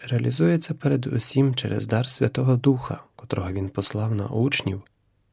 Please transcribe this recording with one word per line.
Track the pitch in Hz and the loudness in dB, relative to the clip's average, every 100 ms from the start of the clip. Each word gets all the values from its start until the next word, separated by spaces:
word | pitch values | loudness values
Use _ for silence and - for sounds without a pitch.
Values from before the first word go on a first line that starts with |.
| - | -4
реалізується | 120 120 127 165 170 - | 0 0 2 4 2 0
перед | 123 143 135 127 | -2 0 0 0
усім | 120 - 135 135 | -2 0 2 2
через | 123 107 107 107 | 2 -2 -2 0
дар | 110 127 | 0 0
Святого | - 123 - 123 123 | 0 0 2 2 4
Духа, | 139 131 - 165 - - | 4 2 0 -10 -12 -20
котрого | - - 90 | -8 -4 -4
він | 95 95 | -4 -4
послав | - 95 107 110 | -4 -2 -2 -2
на | 107 101 | -2 -2
учнів, | 113 131 - - 98 - _ _ _ _ | 0 0 0 -2 -4 -8 _ _ _ _